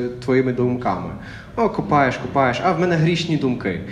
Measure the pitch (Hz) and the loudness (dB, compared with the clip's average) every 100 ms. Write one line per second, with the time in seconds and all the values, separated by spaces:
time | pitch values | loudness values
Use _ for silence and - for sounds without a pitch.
0 | 123 123 123 131 127 123 123 123 110 90 | -2 -6 2 2 2 2 0 0 -2 -4
1 | 85 82 - - - - 214 - - 147 | -6 -10 -12 -16 -10 -2 0 0 2 2
2 | 131 - 123 139 131 120 185 165 180 165 | 4 0 -2 2 2 2 0 2 2 4
3 | 160 165 - 147 131 120 101 85 - | 2 2 0 0 0 -2 -4 -6 -8